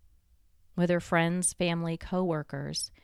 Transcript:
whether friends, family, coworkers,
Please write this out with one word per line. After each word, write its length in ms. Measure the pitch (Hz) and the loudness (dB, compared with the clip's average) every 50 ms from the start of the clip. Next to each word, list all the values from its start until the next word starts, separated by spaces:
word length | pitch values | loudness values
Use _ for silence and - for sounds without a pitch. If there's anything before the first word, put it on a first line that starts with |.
| - - - _ _ _ _ _ _ _ _ _ - - - | -20 -20 -20 _ _ _ _ _ _ _ _ _ -20 -8 0
whether 260 | - 175 175 175 170 | 0 2 4 2 0
friends, 540 | - - 180 170 165 170 175 180 180 - - | 2 2 2 4 4 4 2 0 0 -2 0
family, 420 | - 180 175 170 170 170 165 165 | 0 0 0 0 0 -2 -4 -4
coworkers, 920 | 165 - - - 185 185 175 160 151 147 - - 139 143 143 156 - - - - - | -6 -6 -2 -2 0 0 0 0 -2 -4 -6 -8 -8 -6 -6 -6 -6 -8 -8 -10 -18